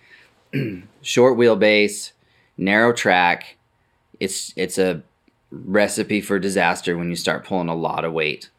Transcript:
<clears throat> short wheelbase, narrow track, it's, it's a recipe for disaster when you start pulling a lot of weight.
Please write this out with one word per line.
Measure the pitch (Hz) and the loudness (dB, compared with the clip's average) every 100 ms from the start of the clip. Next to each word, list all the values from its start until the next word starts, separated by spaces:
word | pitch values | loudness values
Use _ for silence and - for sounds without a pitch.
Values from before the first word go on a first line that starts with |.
| _ - _ _ _ | _ -20 _ _ _
<clears throat> | 139 123 92 98 _ | -8 -6 -10 -16 _
short | - - 123 120 | -4 2 4 6
wheelbase, | 120 107 107 104 104 - - - _ _ _ - | 4 4 4 4 2 -2 -12 -18 _ _ _ -6
narrow | 92 104 117 | 0 4 4
track, | 117 110 90 87 85 - - _ _ _ _ _ _ | 2 2 4 4 0 -6 -20 _ _ _ _ _ _
it's, | 95 - - - | -6 -6 -10 -6
it's | 92 - | -6 0
a | 92 82 - _ _ _ _ | 0 -2 -10 _ _ _ _
recipe | 78 90 104 101 - 101 107 | -16 -2 0 2 0 -2 -4
for | 95 98 | -2 -2
disaster | 95 95 87 92 - 85 | 0 0 0 0 -4 -4
when | 85 | -4
you | 85 | -4
start | - - | -4 -4
pulling | - 95 85 | -4 -4 -4
a | |
lot | 82 78 80 82 | -4 -4 -4 -4
of | |
weight. | 80 78 - - | -4 -4 -6 -14